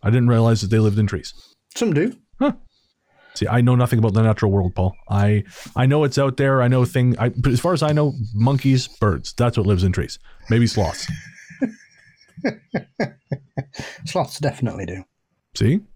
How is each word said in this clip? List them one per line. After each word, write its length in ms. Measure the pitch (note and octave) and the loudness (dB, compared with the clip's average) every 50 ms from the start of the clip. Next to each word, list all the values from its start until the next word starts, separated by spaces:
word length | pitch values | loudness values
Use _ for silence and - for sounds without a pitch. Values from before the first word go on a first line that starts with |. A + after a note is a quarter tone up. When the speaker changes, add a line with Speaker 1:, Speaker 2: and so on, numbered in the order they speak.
| - | 0
Speaker 1:
I 60 | G2+ | 2
didn't 180 | A2+ B2+ B2 B2 | 2 2 4 4
realize 340 | A#2+ A2+ A2+ A#2 A2+ G#2 - | 4 4 4 4 2 2 0
that 60 | G2 | 0
they 100 | A2+ A2 | 2 2
lived 200 | A2 A2 G2+ G#2+ | 2 2 2 2
in 80 | G#2+ | 0
trees. 280 | G2+ - E2+ - - - - - _ _ _ _ _ - | 0 -2 -6 -10 -12 -18 -20 -20 _ _ _ _ _ -6
Speaker 2:
Some 160 | - A#3+ A3 D#3+ | -4 -2 0 2
do. 240 | C#3+ E3+ B3 - - _ _ - - | 0 0 0 -4 -8 _ _ -6 -2
Speaker 1:
Huh. 140 | C4 D4 - - - - _ _ _ _ _ _ _ _ _ _ _ _ _ | -2 -2 -2 -4 -12 -20 _ _ _ _ _ _ _ _ _ _ _ _ _
See, 120 | - G2+ - | -6 -4 0
I 140 | - A#2+ A#2+ | 2 2 2
know 120 | B2 B2+ | 4 4
nothing 240 | B2 B2 A#2 - A2+ | 2 2 2 2 2
about 160 | G#2+ A2+ G2 | 2 2 2
the 80 | A2 A2+ | 4 4
natural 300 | A2+ G#2+ - - G#2 G2 | 2 2 2 2 2 2
world, 240 | G2+ F#2 F2+ - | 2 0 0 -2
Paul. 180 | - F#2 F#2 F#2 - - - | 0 -2 -2 -2 -4 -10 -4
I, 320 | G2+ G2+ G2+ G#2 G#2+ G#2 G2+ - - - - - - | -2 0 2 2 2 0 -2 -4 -14 -20 -20 -10 -4
I 120 | - B2+ | 0 2
know 180 | C3 C#3 D3+ D#3 | 2 2 2 0
it's 140 | C#3 - D3 | 0 0 0
out 180 | C#3 C3+ B2+ | 0 0 0
there. 260 | - C#3 C3+ C3+ C3 B2 | 0 0 2 2 2 2
I 60 | B2 | 2
know 160 | B2+ C3 B2 | 2 2 0
thing. 340 | A#2+ - C3 B2 B2+ A#2+ - | 0 0 0 2 2 2 0
I, 120 | A2 A#2+ | -2 -2
but 200 | - - - C#3 | -2 0 0 0
as 80 | A#2+ A#2+ | 0 0
far 140 | - E3+ F3+ | 0 0 0
as 100 | C#3+ D#3 | 0 0
I 80 | D3+ D3+ | 0 2
know, 200 | D3+ D3+ D3 C3+ C3+ A2 G#2+ G#2+ | 2 0 0 -2 -4 -8 -6 -2
monkeys, 540 | G2+ A2+ B2+ C#3+ C3+ - C#3 C3+ B2+ A#2+ | 0 2 2 2 2 2 2 2 2 0
birds. 460 | - - - - G#2 F2 C2+ - - - | -4 -6 -2 0 0 0 -2 -6 -12 -4
That's 200 | - A#2+ A#2+ - | -2 -2 0 0
what 100 | - G2 | 0 0
lives 160 | F#2+ G#2 F2+ F2+ | 2 2 2 2
in 80 | F#2+ | 2
trees. 300 | F2 - - - - - - - - - - - | 0 0 -4 -6 -10 -18 -20 -20 -20 -20 -4 0
Maybe 180 | A2 A#2 A#2+ A2 | 2 2 2 2
sloths. 420 | - A2 F#2+ D#2 - - - - D#2 - - - - - - - - - C#4 A3 - - _ _ _ _ _ _ _ _ _ _ _ - F3 | 2 0 -2 -2 -4 -8 -10 -12 -12 -12 -14 -20 -20 -20 -20 -20 -8 -6 -6 -6 -6 -12 _ _ _ _ _ _ _ _ _ _ _ -8 -6
<laughs> 100 | B3 - - _ _ - D3+ - _ _ _ D3 C#3 - _ _ _ D3 - _ _ _ - C3+ - _ - - - - - - | -6 -6 -6 _ _ -8 -8 -8 _ _ _ -8 -8 -8 _ _ _ -10 -10 _ _ _ -12 -12 -12 _ -18 -16 -16 -16 -16 -16
Speaker 2:
Sloths 320 | - - F#3 D#3+ - - - | -8 -4 -4 -4 -4 -6 -6
definitely 480 | D3 C#3+ - - C3 A2+ - G2 G2 | -6 -6 -4 -4 -6 -6 -6 -8 -10
do. 160 | F2 F2+ F#2+ F#2+ _ _ _ _ _ _ _ _ _ _ | -10 -10 -12 -14 _ _ _ _ _ _ _ _ _ _
Speaker 1:
See? 240 | - - G#2+ D3+ G#3+ G#3 _ - | -2 0 0 0 0 -4 _ -20